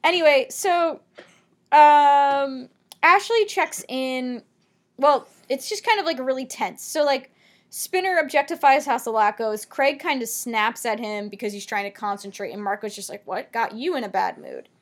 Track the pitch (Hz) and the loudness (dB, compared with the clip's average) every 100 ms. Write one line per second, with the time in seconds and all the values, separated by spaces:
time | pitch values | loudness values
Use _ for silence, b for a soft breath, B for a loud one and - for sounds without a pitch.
0 | 311 349 311 277 247 - 392 349 330 285 | 2 4 4 4 0 -4 0 0 0 -4
1 | _ B B B B _ _ 302 294 294 | _ B B B B _ _ 8 10 8
2 | 285 285 285 277 277 262 247 _ _ - | 6 6 4 2 -2 -6 -16 _ _ 0
3 | 320 381 - 466 427 - 311 - - 262 | 4 4 4 0 0 -2 -4 -6 -8 -6
4 | 262 254 254 240 _ _ _ _ _ - | -4 -4 -6 -10 _ _ _ _ _ 0
5 | 285 277 - _ _ 269 - 415 - 427 | 2 2 -2 _ _ -6 -6 -6 -2 0
6 | 339 269 254 262 262 - 208 - - 311 | 0 -4 -4 -4 -6 -6 -8 -8 -8 -2
7 | 294 262 262 b b b b - - 370 | 0 0 -4 b b b b -14 -4 -2
8 | 370 349 302 302 294 339 277 269 285 240 | 0 -2 0 -2 -2 2 4 4 2 -4
9 | 240 220 208 208 226 214 - - 277 277 | -2 0 0 0 -6 -6 -10 -2 0 0
10 | 349 277 226 - 247 226 214 226 240 214 | -4 -4 -6 -8 -4 -2 -2 -2 -6 -6
11 | 220 208 208 202 220 202 - 196 202 202 | -6 -8 -8 -8 -10 -10 -8 -6 -8 -8
12 | 208 202 196 196 196 170 202 208 214 208 | -8 -8 -10 -12 -12 -8 -6 -6 -8 -12
13 | 196 202 - 185 - 233 233 220 302 311 | -14 -14 -10 -10 -8 -6 -6 -4 -6 -4
14 | 214 190 190 - - 65 - _ | -4 -4 -4 -6 -14 -16 -18 _